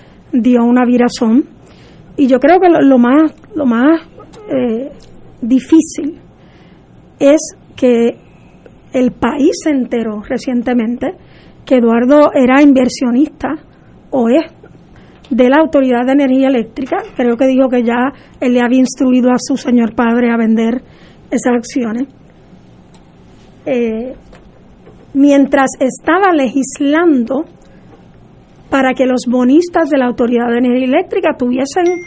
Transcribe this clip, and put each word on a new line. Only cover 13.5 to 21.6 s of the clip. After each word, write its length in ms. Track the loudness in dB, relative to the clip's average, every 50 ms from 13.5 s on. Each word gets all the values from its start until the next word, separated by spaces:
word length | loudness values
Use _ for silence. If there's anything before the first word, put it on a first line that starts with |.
| -8 -10 -12 -16 -20 _ _ -20 -20 -20 -14 -6
o 180 | -4 -2 0 0
es, 160 | 0 0 0 -2 -8 -20 -20 -20 -20 -20 -20 -20 -20 -20 -20 -20 -20 -20 -12 -4
de 180 | 0 2 2 4
la 100 | 4 2
Autoridad 460 | 2 2 2 0 0 0 0 -2 0
de 60 | 0 0
Energía 360 | 0 2 2 0 0 2 0
Eléctrica. 540 | 0 -2 -4 -6 -8 -12 -8 -6 -6 -6 -8 -8 -6
Creo 220 | -4 -2 -2 0
que 100 | 0 0
dijo 220 | 2 2 2 0 0
que 160 | 0 0 -2
ya 280 | -2 -2 -2 -2 -4 -6 -8 -16 -20 -12 -6
él 140 | -4 -2 0
le 80 | 0 0
había 180 | 0 2 2
instruido 500 | 0 0 -2 -2 -2 0 2 2 2 2
a 60 | 0 0
su 180 | -2 -4 -6
señor 380 | -6 -2 0 0 0 0 0 -2
padre 380 | -2 -2 0 0 0 0 0 0
a 40 |
vender 460 | 0 0 0 0 0 0 -2 -2 -4 -8 -12 -20 -20 -20 -20 -20 -20 -12 -8
esas 240 | -6 -4 -2 -2 -2
acciones. 520 | -2